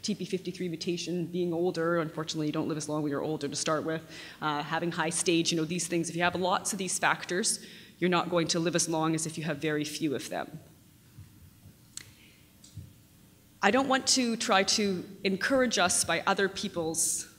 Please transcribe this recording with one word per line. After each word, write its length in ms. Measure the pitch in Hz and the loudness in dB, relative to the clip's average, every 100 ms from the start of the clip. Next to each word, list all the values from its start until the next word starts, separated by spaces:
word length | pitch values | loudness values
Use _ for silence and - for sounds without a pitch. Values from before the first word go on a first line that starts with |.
T 100 | - | -4
P 100 | 190 | -4
fifty-three 460 | 175 185 170 180 180 | -4 -4 -6 -6 -6
mutation, 560 | 165 185 175 160 175 165 | -4 -2 -2 -2 -2 -2
being 260 | 175 175 | -2 0
older, 480 | 165 180 170 165 170 | 2 0 2 2 2
unfortunately 460 | 156 160 156 160 151 | 0 -4 -6 -2 0
you 80 | |
don't 140 | 160 127 | 0 -2
live 100 | 156 | -2
as 100 | 147 | -2
long 140 | 151 | -2
when 80 | 151 | 0
you're 140 | 139 | -2
older 240 | - 156 143 | -2 -4 -4
to 80 | 147 | -2
start 280 | - 156 | 0 0
with, 200 | 143 160 160 - - - | 0 -4 -6 -16 -16 -6
uh, 180 | 156 147 | -2 -2
having 300 | 151 160 175 | -2 -2 -2
high 180 | 175 160 | 0 -2
stage, 420 | 175 190 165 170 | 0 2 4 4
you 60 | 170 | 0
know, 80 | 156 | 0
these 220 | 180 - | -2 0
things. 240 | 175 165 | -2 -2
If 40 | 165 | 0
you 60 | |
have 140 | 175 175 | 0 2
lots 380 | 180 202 - | 2 0 0
of 60 | 202 | -4
these 200 | 185 - | -2 0
factors, 600 | 156 160 - 180 220 - - - - - | 2 2 -2 0 0 -2 -6 -18 -20 0
you're 120 | 175 | 2
not 200 | 175 170 | 4 4
going 180 | 175 165 | 2 2
to 100 | 180 | 2
live 160 | 165 170 | 2 2
as 120 | 165 | 2
long 280 | 160 160 160 | 2 2 0
as 100 | 160 | -2
if 100 | 151 | -4
you 80 | 151 | -4
have 120 | 143 | -2
very 260 | 156 151 | 0 0
few 300 | 147 - 160 | -2 -2 -2
of 160 | 120 - | -2 -4
them. 300 | 87 67 - - - - - - - - - - - - - - - - - - - - - - - - - - - - - - - | -6 -6 -10 -18 -20 -20 -20 -20 -20 -20 -20 -20 -20 -20 -20 -18 -18 -18 -20 -20 -20 -20 -20 -18 -16 -18 -20 -20 -20 -20 -20 -20 2
I 100 | 196 | 4
don't 160 | 240 269 | 4 4
want 180 | 262 262 | 2 4
to 300 | 262 240 226 | 2 2 0
try 240 | - 190 | 4 4
to 420 | 196 - 208 180 - - | 4 2 2 0 -4 -4
encourage 560 | 196 190 - 262 247 208 | -2 0 2 4 4 4
us 240 | 180 - | 4 2
by 180 | - 165 - | 2 0 2
other 200 | 196 190 | 2 0
people's 800 | 190 202 170 160 160 - - - | 0 -6 -4 -4 0 0 -2 -6